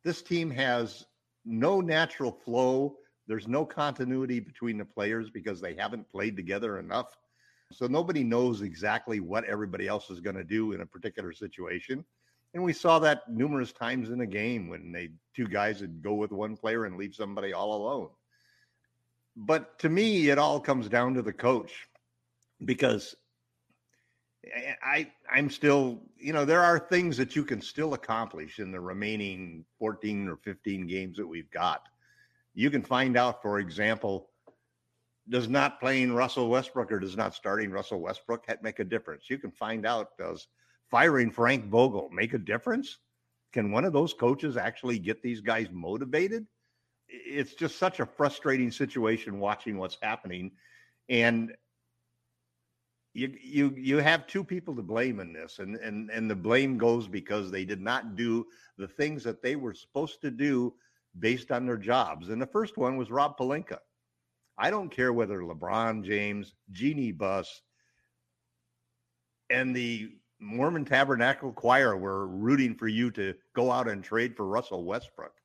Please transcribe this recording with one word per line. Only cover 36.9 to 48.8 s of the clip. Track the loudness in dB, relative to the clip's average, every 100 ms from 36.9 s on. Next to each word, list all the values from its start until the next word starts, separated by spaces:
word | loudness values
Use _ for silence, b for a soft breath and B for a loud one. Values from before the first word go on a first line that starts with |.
or | -2
does | -2 -2
not | -2 -2
starting | -2 -2 -2
Russell | -4 -4 -6
Westbrook | -4 -8 -6 -6 -4
ha-, | -6
make | -6 -6
a |
difference? | -4 -4 -6 -14 -8
You | -8
can | -8
find | -8 -6 -2 -2
out, | -2 -4 -8
does | -10 -8 -14 _ _ _ _
firing | 6 6 6 2
Frank | 4 4 4 4
Vogel | 6 6 4 -4
make | -2 -2
a | -2
difference? | -2 -2 0 -2 -4 -12 _ _ _ _ _
Can | -2 2
one | 2 4
of |
those | 2 2
coaches | 2 2 2 -2 -2
actually | -4 -4 -4 -2
get | -2 -4
these | -4 -4
guys | -2 0 -2
motivated? | -6 -6 -6 -2 0 0 -2 -8 _ _ _ _ _ _
It's | -18 -6 -4 -4 -4
just | -6 0
such | 0 0
a | -6
frustrating | 0 0 2 0 2 2
situation | 0